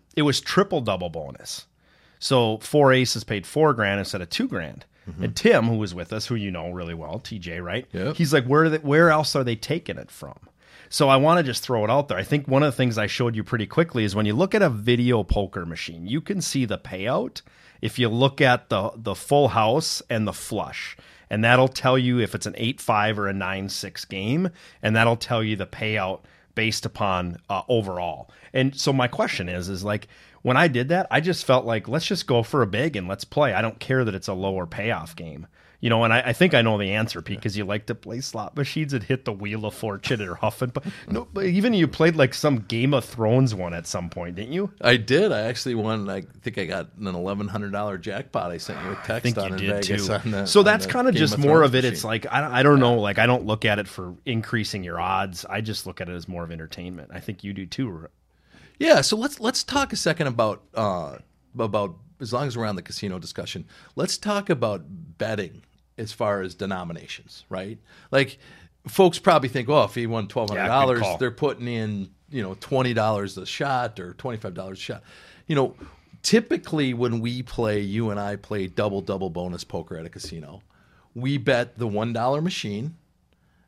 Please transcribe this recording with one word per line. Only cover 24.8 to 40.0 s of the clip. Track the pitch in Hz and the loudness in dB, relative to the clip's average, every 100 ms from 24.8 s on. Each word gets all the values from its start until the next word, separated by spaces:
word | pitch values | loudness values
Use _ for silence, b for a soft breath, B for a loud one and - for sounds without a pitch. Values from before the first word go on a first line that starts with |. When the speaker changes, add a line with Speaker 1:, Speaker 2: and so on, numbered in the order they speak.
Speaker 1:
and | 117 113 | 2 4
that'll | 117 117 | 4 2
tell | - 117 | 0 -2
you | 110 104 | 0 -2
the | 92 | -6
payout | - 110 107 95 95 _ b b - | -6 -4 -2 -4 -6 _ b b -2
based | 110 107 - | 0 0 -4
upon, | - 104 92 90 85 - | -2 0 0 -2 -6 -6
uh, | 95 - | -6 0
overall. | 120 98 90 85 71 58 B B | 0 0 -4 -6 -8 -12 B B
And | 131 135 139 | 0 0 0
so | - | 0
my | 135 123 | 2 2
question | - 220 - 87 | 0 -2 -2 -6
is, | 90 90 | -6 -6
is, | 95 | -6
like, | 101 107 - b b b | -4 -4 -6 b b b
when | 123 131 | 0 4
I | 170 | 4
did | 120 131 | 4 0
that, | 175 185 | 0 2
I | 123 | 0
just | 165 165 - | 0 0 4
felt | 127 117 | 4 4
like, | 110 107 | -2 -2
"Let's | 143 - | -4 -2
just | 185 - | -4 2
go | 120 | 2
for | 110 147 | 2 2
a | 107 | 2
big | 104 156 110 | 2 -2 -2
and | 90 | -4
let's | 98 - | -6 -4
play. | - 143 | 0 2
I | 95 | 2
don't | 110 - | 0 -4
care | - 131 | -2 0
that | 117 95 | 2 -2
it's | 98 | -4
a | |
lower | 92 98 95 85 | -4 -2 -2 -4
payoff | - 107 98 82 - | -4 -4 -4 -6 -12
game." | 82 71 82 b b b | -14 -14 -16 b b b
You | 117 | 2
know, | 113 | 4
and | 117 | 6
I, | 117 | 4
I | 123 | 2
think | 117 180 139 | 4 6 6
I | |
know | 113 104 | 4 2
the | 98 | 0
answer, | 104 113 87 | -2 -2 -4
Pete, | - 101 | -10 -6
'cause | 110 101 | -4 -4
you | |
like | 98 107 110 | -4 -4 -6
to | |
play | 113 - 117 | -10 -8 -10
slot | 135 113 190 147 | -8 -8 -8 -4
machines | 139 165 151 | -4 -2 -2
and | 135 | -2
hit | 90 131 - | 0 -2 -2
the | |
Wheel | 98 101 107 | -6 -4 -4
of | 107 - | -4 -6
Fortune | 110 101 | -6 -4